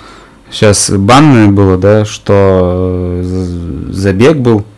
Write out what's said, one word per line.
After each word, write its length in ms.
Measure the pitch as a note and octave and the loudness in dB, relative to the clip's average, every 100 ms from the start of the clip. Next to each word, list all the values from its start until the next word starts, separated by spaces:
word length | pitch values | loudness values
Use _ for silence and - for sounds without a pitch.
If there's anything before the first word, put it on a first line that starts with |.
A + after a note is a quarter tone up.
| - - - _ - | -18 -20 -20 _ -20
щас 400 | - A2 G2+ - | -2 0 0 -2
банное 560 | G2 G2+ B2+ D3+ B2 G#2 | -2 2 4 4 4 4
было, 280 | G2+ G2 F#2 | 2 2 2
да, 260 | G2 G#2+ | 2 2
что, 1160 | G#2+ - - G2+ G2 F#2+ F2+ F2+ F#2 F2+ F2+ F2+ | 0 -6 -2 0 2 2 0 -2 -4 -4 -6 -6
э, 20 | |
з-, 680 | F2+ F#2 F2+ F2 E2 D#2+ - | -6 -6 -6 -8 -10 -10 -10
забег 440 | F#2 G2 F#2+ B2+ D#3 | -4 -2 2 2 2
был 260 | A#2+ A2 G#2 | 0 0 -4